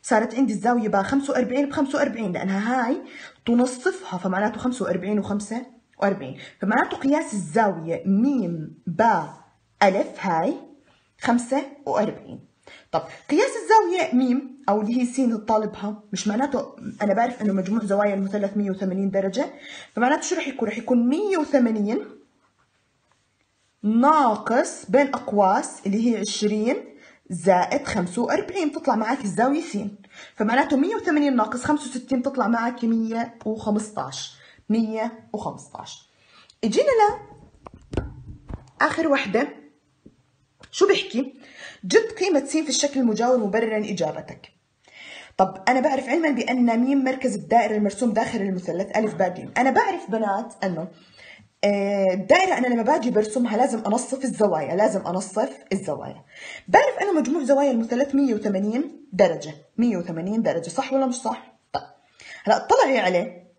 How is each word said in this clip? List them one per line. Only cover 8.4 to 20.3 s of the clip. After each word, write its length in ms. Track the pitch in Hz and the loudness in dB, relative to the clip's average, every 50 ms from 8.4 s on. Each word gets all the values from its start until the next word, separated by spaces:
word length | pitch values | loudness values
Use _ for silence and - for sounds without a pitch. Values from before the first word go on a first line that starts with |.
| 208 170 170 160 151 - - - _ - | 0 -2 -4 -6 -8 -10 -14 -12 _ -10
باء 460 | 165 156 220 233 214 170 151 147 - - - _ _ _ _ _ _ _ 208 | 0 2 2 4 4 2 -2 -6 -12 -18 -20 _ _ _ _ _ _ _ 2
ألف 420 | 196 185 202 - - - - - | 4 4 2 -2 -2 -6 -8 -4
هاي 280 | 190 170 160 165 247 320 - - - - _ _ _ _ _ _ _ _ _ | -2 0 0 0 0 -2 -4 -10 -20 -20 _ _ _ _ _ _ _ _ _
خمسة 420 | - - 240 240 - - 269 277 - - - - - | -2 0 0 0 2 0 -2 -2 -2 -4 -14 -12 -8
وأربعين. 540 | - - 208 214 - - - - - - - - _ _ _ _ - - - - _ | -4 -2 0 0 -2 -4 -8 -14 -16 -16 -18 -18 _ _ _ _ -20 -20 -20 -18 _
طب 120 | - - - - - - - _ | -4 -4 -4 -4 -16 -20 -4 _
قياس 220 | 285 320 480 539 - 466 381 | 2 2 2 2 0 -6 2
الزاوية 520 | - 427 440 392 339 349 370 320 - - | 6 6 6 6 4 0 0 0 2 2
ميم 480 | 247 262 247 247 277 - - - - - - | 2 4 4 2 0 -2 -6 -14 -6 0 0
أو 120 | 202 214 | 0 2
اللي 200 | 208 208 240 254 | 2 0 0 0
هي 40 | 247 | 0
سين 280 | 240 - - 269 233 226 | 0 0 0 0 0 0
الطالبها، 680 | 208 - - 220 214 220 208 - - 202 208 214 - - _ - | -2 0 0 0 2 2 -2 -6 -6 -8 -8 -8 -10 -12 _ -10
مش 140 | 185 - 208 | -4 -2 -2
معناته 480 | 208 233 269 285 - - - - - - - 220 - - | 0 0 0 0 -2 -4 -6 -6 -14 -14 -14 -14 -8 -4
أنا 120 | 214 208 190 | 0 0 2
بعرف 280 | 214 233 - - - | 2 2 0 -2 -2
إنه 120 | 214 208 190 | -2 0 0
مجموع 320 | 196 180 175 208 226 208 | 0 -2 0 -2 -2 0
زوايا 280 | 196 196 202 208 208 196 | 0 0 2 2 2 0
المثلث 440 | 196 196 196 196 208 196 196 - 208 | 0 -2 -2 -2 -2 -2 -2 -2 -2
مية 140 | 208 196 | -2 -2
وثمانين 400 | 185 190 202 190 180 190 196 196 | -4 -4 -4 -4 -2 -2 -2 0
درجة، 420 | 185 196 190 190 190 240 294 - - - - - - - - - _ | 0 0 -2 0 -2 -2 -4 -4 -6 -16 -20 -20 -18 -20 -20 -12 _
فمعناته 260 | - 233 254 294 320 | 0 2 2 2 0
شو 140 | - - | 0 -4